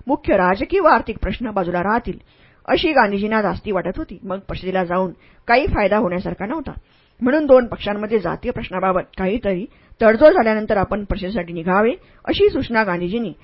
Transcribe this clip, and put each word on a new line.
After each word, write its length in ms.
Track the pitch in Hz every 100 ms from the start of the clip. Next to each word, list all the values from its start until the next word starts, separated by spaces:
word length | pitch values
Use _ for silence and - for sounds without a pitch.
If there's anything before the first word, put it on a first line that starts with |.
| -
मुख्य 300 | 294 - 196
राजकीय 420 | 180 196 - 392
व 80 | 330
आर्थिक 300 | 233 233 196
प्रश्न 340 | 185 214 233
बाजूला 300 | 202 175 175
राहतील, 340 | 190 233 208 156 _ _ _ _ -
अशी 240 | 349 320
गांधीजींना 500 | 269 208 202 214 220
धास्ती 300 | 196 175 208
वाटत 260 | 185 175 190
होती. 200 | 320 202
मग 160 | 190 190
परिषदेला 440 | - 165 180 185
जाऊन 280 | 175 180 185 - _ _ -
काही 180 | 247 302
फायदा 300 | - 196 208
होण्यासारखा 480 | 190 175 170 175 202
नव्हता, 260 | 311 - - - _ _ -
म्हणून 240 | 247 302 294
दोन 200 | 254 233
पक्षांमध्ये 520 | - 202 208 214 220
जातीय 320 | 170 156 233
प्रश्नाबाबत 640 | 233 226 185 190 185 - -
काहीतरी 480 | 190 202 202 180 208 _ _ -
तडजोड 320 | 220 220 302
झाल्यानंतर 440 | 370 220 220 214 208
आपण 260 | 214 202
परिषदेसाठी 500 | 202 208 185 208 170
निघावे, 400 | 170 170 190 226 359 - - -
अशी 240 | 330 403
सूचना 340 | 320 - 226
गांधीजींनी 500 | 208 175 175 233 214 143